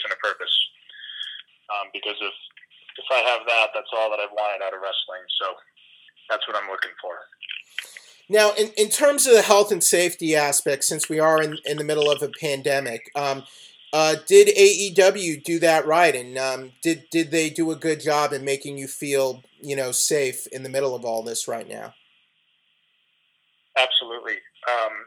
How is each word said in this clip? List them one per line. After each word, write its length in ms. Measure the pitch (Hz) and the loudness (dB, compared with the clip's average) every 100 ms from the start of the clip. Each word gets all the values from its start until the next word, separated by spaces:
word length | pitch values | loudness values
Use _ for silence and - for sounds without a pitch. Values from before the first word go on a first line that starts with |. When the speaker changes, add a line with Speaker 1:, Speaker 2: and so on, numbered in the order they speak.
Speaker 1:
and 80 | 107 | -2
a 60 | 95 | -4
purpose. 380 | 104 92 90 - - _ _ - - - - - - _ - | -4 -4 -2 0 0 _ _ -20 -18 -14 -14 -16 -20 _ -10
Um, 200 | 104 98 | -10 -8
because 220 | 101 104 104 | -10 -8 -8
if, 140 | 101 - - - - _ - - | -8 -10 -20 -20 -20 _ -20 -14
if 80 | - | -2
I 80 | 127 120 | 0 2
have 160 | 117 117 | 0 0
that, 220 | 117 107 | 2 2
that's 180 | 107 - 113 | -2 -6 -2
all 140 | 110 | 0
that 100 | 107 | -2
I've 120 | 104 | -4
wanted 320 | 104 104 98 95 | -2 -2 -2 -6
out 80 | |
of 80 | 95 | -6
wrestling. 400 | 95 92 - 92 92 - | -6 -6 -8 -10 -6 -4
So 140 | 95 90 _ _ - - _ _ - | -4 -6 _ _ -20 -20 _ _ -6
that's 180 | 107 - | -4 -2
what 100 | 107 | -6
I'm 120 | 98 | -6
looking 220 | 95 - - | -6 -8 -10
for. 180 | 90 80 - _ - - - - - - - - - | -12 -12 -16 _ -16 -16 -12 -14 -14 -20 -20 -20 0
Speaker 2:
Now, 220 | 208 208 208 | 4 4 4
in, 160 | 220 214 | -2 0
in 140 | 214 | 0
terms 380 | - 294 285 285 | 2 2 4 6
of 60 | |
the 80 | 226 | 6
health 300 | 196 202 208 | 8 6 6
and 120 | 185 | 2
safety 520 | - 190 175 - 160 151 | 2 2 0 -2 0 2
aspect, 480 | 143 - 147 139 | 2 0 0 -2
since 240 | - 156 - | -2 -4 -2
we 120 | 156 | 2
are 220 | 156 156 | 4 4
in, 180 | 156 151 - | 0 -4 -8
in 120 | 151 | -6
the 60 | |
middle 280 | 151 151 147 | -2 0 0
of 100 | 147 | 0
a 60 | 143 | -4
pandemic, 840 | - 156 135 143 139 131 117 - 147 | -6 -6 -4 -2 -2 -2 -10 -10 -6
um, 280 | 139 135 - - - - - | -4 -4 -10 -20 -20 -20 -4
uh, 220 | 151 156 156 - | 0 2 0 6
did 220 | 196 202 | 8 8
A 160 | 196 196 | 8 6
E 280 | 185 202 175 | 6 -2 4
W 440 | 190 202 175 147 | 4 4 -4 -6
do 200 | 170 170 | -4 2
that 260 | 165 160 147 | 4 4 4
right? 280 | 160 170 | 4 4
And, 240 | 127 123 131 | 2 -4 -6
um, 340 | 131 131 131 - | -4 -6 -10 -6
did, 240 | 165 160 - | -4 -4 -2
did 220 | 165 156 | -2 0
they 180 | 160 156 | -2 -2
do 220 | 156 160 | -2 -4
a 40 | 151 | -2
good 260 | 160 151 | -4 -2
job 320 | 143 147 147 | 0 0 0
in 100 | 143 | -2
making 340 | 139 139 143 139 | -4 -6 -6 -12
you 100 | 135 | -12
feel, 560 | - 147 139 131 127 _ _ | -10 -4 0 0 -4 _ _
you 160 | 147 139 | -8 -6
know, 160 | 127 | -4
safe 520 | 123 - 226 131 127 - | -2 0 0 -2 -4 -12
in 120 | 131 | -12
the 60 | 131 | -6
middle 240 | 135 139 | -4 -4
of 120 | 120 117 | -4 -6
all 180 | 113 | -6
this 240 | 113 113 - | -6 -8 -6
right 220 | 113 98 | -8 -10
now? 240 | 110 110 _ _ _ _ _ _ _ _ _ _ _ _ _ _ _ _ _ _ 135 | -14 -14 _ _ _ _ _ _ _ _ _ _ _ _ _ _ _ _ _ _ -2
Speaker 1:
Absolutely. 580 | 127 - 120 120 113 - - _ 120 | 0 0 -4 -10 -10 -10 -12 _ -4
Um, 240 | 120 110 107 | -2 -2 -6